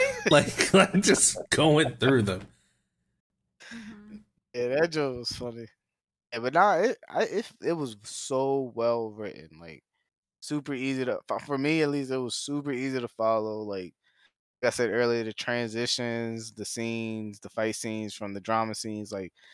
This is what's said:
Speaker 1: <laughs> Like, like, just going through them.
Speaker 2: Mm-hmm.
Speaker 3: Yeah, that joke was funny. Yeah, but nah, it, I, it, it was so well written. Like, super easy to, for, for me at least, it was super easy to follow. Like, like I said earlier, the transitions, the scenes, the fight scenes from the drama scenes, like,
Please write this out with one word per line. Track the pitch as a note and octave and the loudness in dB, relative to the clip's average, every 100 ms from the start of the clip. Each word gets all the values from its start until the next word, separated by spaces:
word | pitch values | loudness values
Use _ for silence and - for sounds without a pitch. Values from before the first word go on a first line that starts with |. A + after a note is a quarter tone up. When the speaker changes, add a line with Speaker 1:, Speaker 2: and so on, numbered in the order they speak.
| C5+ | 2
Speaker 1:
<laughs> | A#4 - | 0 6
Like, | C#3+ - - - | 6 6 2 6
like, | F#3+ - F#3 | 6 6 4
just | G3+ D3 - - - | 4 6 4 0 0
going | - D#3 D3+ C#3 - | 4 6 6 4 2
through | B2 C3 | 4 6
them. | G2 F#2 - _ _ _ _ _ _ _ _ _ _ _ - | 4 -2 -6 _ _ _ _ _ _ _ _ _ _ _ -18
Speaker 2:
Mm-hmm. | A#3 G#3+ G#3 G#3+ G#3 - _ _ | -16 -16 -18 -18 -18 -20 _ _
Speaker 3:
Yeah, | B2 A#2+ C#3+ | -4 0 2
that | E3+ | 2
joke | D#3 C#3 B2 | 2 -2 -2
was | A#2 | -6
funny. | - B2 A#2 A2+ _ _ _ _ _ _ | -6 -8 -10 -14 _ _ _ _ _ _
Yeah, | A#2 | -4
but | B2 | 2
nah, | E3 G#3 E3+ | 6 6 6
it, | A#3 - - | 2 0 -4
I, | D#3+ | -2
it, | A3 F#3 - - | 0 -2 -6 -6
it | C#3 | -4
was | E3 C3 G2+ | -2 -4 -8
so | G#2+ - - C3 C3+ C#3 B2+ | -14 -12 -4 -2 0 0 -2
well | A#2 A#2 A#2 A2 | 0 0 0 -2
written. | G#2 G#2 - D#2+ D#2+ | -8 -10 -12 -18 -18
Like, | E2 D2+ _ _ _ _ _ _ | -18 -18 _ _ _ _ _ _
super | - D3+ C#3+ | -6 -6 -4
easy | C3 C3+ C3 B2 | -4 -2 -2 -2
to, | G#2 - | -4 -4
for, | G2+ | -6
for | - C3+ | -4 -2
me | C#3+ D#3+ | 0 2
at | D3 | 2
least, | C#3+ C3 | 0 -2
it | C3 | -4
was | B2 - | -4 -6
super | - D3 C#3+ | -6 -6 -4
easy | B2+ C3+ C3 | -4 -2 -4
to | A#2+ | -4
follow. | - A2 A2 A2 G#2+ | -2 0 2 0 -4
Like, | G#2 G2 F2 _ _ _ _ _ _ _ | -6 -8 -8 _ _ _ _ _ _ _
like | A#2+ | 0
I | |
said | - A2+ | 2 2
earlier, | A2+ A#2+ A#2 | 2 2 2
the | A2 | -2
transitions, | - - A#2+ A#2 A2+ A#2+ - A#2+ A#2 A#2 A2+ A2 | -6 -4 -2 -2 -2 -2 -2 -2 -4 -4 -6 -10
the | A2 G2+ | -10 -8
scenes, | A#2 A#2 A2+ A2+ A2 G#2+ G2+ | -6 -4 -4 -4 -6 -8 -12
the | G2+ | -10
fight | - A2 - | -2 -2 -2
scenes | A2+ A2 G#2+ - | -6 -6 -8 -8
from | G2+ | -8
the | G2 | -6
drama | G2+ A2 A2 | -2 0 0
scenes, | G#2 A2+ G#2+ G2+ | -4 -8 -8 -8
like, | G2 F2+ _ - | -8 -10 _ -20